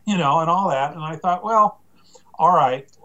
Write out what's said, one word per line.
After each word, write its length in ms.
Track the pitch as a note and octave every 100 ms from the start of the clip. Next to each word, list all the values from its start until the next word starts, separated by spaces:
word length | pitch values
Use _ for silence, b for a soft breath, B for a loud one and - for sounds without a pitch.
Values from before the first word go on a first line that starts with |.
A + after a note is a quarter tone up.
| -
you 120 | F#3+
know, 220 | C#3+ D#3+
and 100 | D#3+
all 200 | F3+ F#3+
that. 240 | C3+ D3
And 100 | E3+
I 120 | D#3 D#3
thought, 260 | F#3 F3+
"Well, 380 | G#3 A3 G#3 - _ b b b b -
all 180 | E3 E3+
right, 340 | C3+ B2+ - _